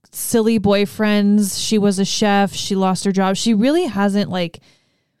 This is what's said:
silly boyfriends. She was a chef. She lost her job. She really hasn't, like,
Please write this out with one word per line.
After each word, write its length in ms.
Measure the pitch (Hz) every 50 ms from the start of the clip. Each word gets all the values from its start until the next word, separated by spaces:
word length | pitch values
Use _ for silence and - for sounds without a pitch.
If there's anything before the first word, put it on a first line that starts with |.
| _ _
silly 480 | - - - - - 233 214 226 226 220
boyfriends. 960 | 190 202 202 202 208 196 - - 214 208 208 208 202 202 208 208 208 190 - -
She 180 | - - 220 214
was 180 | 202 202 190
a 80 | 185 196
chef. 480 | 185 - - 220 208 202 202 202 190 -
She 220 | - - - 202
lost 300 | 190 190 185 185 180 -
her 60 | 202 185
job. 240 | 196 190 185 196
She 160 | 196 - 226 233
really 300 | 202 220 262 302 349 359
hasn't, 440 | 277 196 196 202 202 196 208 202 151
like, 300 | 175 185 175 165 - - - _ _ _ _ _ _ _ _ _ _ _